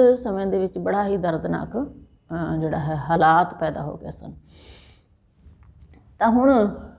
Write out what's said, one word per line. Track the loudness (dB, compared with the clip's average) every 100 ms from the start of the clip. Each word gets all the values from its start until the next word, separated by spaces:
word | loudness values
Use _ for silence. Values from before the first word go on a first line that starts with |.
| 6 4
ਸਮੇਂ | 0 -4 -2
ਦੇ | -2
ਵਿੱਚ | -2 -4
ਬੜਾ | -2 -2 0
ਹੀ | -2
ਦਰਦਨਾਕ, | -2 -4 -4 -6 -6 -6
ਅਹ, | -8 -10 -20 _ _ -8 -4 -4
ਜਿਹੜਾ | -2 -2
ਹੈ | -4 -4
ਹਾਲਾਤ | -2 4 6 6 2
ਪੈਦਾ | -2 -6 -6
ਹੋ | -10 -10
ਗਏ | -14
ਸਨ। | -16 -16 -18 -20 -20 -20 -20 -20 -20 _ _ _ _ -20 -20 -20 _ -20 -20 _ _
ਤਾਂ | 2
ਹੁਣ | 4 4 4 2 -2 -14